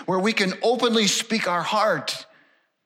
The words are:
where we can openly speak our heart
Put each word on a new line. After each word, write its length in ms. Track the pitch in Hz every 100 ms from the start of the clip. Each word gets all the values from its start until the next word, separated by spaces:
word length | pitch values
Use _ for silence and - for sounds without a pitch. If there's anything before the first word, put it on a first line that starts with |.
| -
where 140 | 185
we 140 | 202
can 200 | 220 190 -
openly 460 | 220 240 240 226 202
speak 400 | - - 220 185
our 160 | 175
heart 600 | 160 214 214 156 - - - _ _ _ _ _